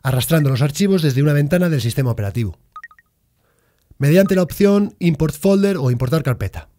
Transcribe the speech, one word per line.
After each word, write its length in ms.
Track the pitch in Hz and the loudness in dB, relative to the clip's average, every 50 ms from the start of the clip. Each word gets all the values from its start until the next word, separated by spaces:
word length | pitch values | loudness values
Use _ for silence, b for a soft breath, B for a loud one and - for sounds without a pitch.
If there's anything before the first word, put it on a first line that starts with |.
Arrastrando 480 | - 131 127 131 117 - 165 160 147 139 | -2 -2 -2 -2 0 0 0 2 2 0
los 120 | 135 113 | 0 0
archivos 400 | 143 147 147 - 202 196 190 185 | 0 -2 0 -2 0 0 2 2
desde 180 | 160 147 123 131 | 0 0 0 2
una 120 | 143 151 | 2 2
ventana 360 | 147 147 147 143 180 180 180 175 | 2 2 0 0 0 0 0 0
del 120 | 160 135 | 0 -2
sistema 320 | 107 117 - - 135 123 | -2 -2 -2 -2 -2 -2
operativo. 440 | 110 - 104 98 - 120 113 95 80 _ _ _ _ - - - _ _ _ _ _ _ _ _ _ _ _ _ _ _ _ _ _ _ _ _ - _ | -2 -2 -4 -4 -4 -4 -6 -6 -8 _ _ _ _ -20 -20 -20 _ _ _ _ _ _ _ _ _ _ _ _ _ _ _ _ _ _ _ _ -8 _
Mediante 380 | 135 143 156 185 196 - 196 | 0 2 4 4 4 4 2
la 60 | 185 | 0
opción 520 | 180 - - - 202 202 202 202 208 - - _ | 0 -2 0 0 2 2 4 2 0 -2 -4 _
Import 340 | 175 170 156 - 156 151 - | -2 -2 0 0 -2 -4 -4
Folder 440 | - - 196 196 196 196 202 196 160 | -2 0 2 2 2 2 0 0 0
o 120 | 139 127 | -2 -2
Importar 320 | 123 117 131 123 127 131 | 0 -2 -2 -2 -2 -2
Carpeta. 460 | 135 139 123 - 104 92 - - - _ _ | -2 -2 -4 -2 -4 -8 -8 -10 -18 _ _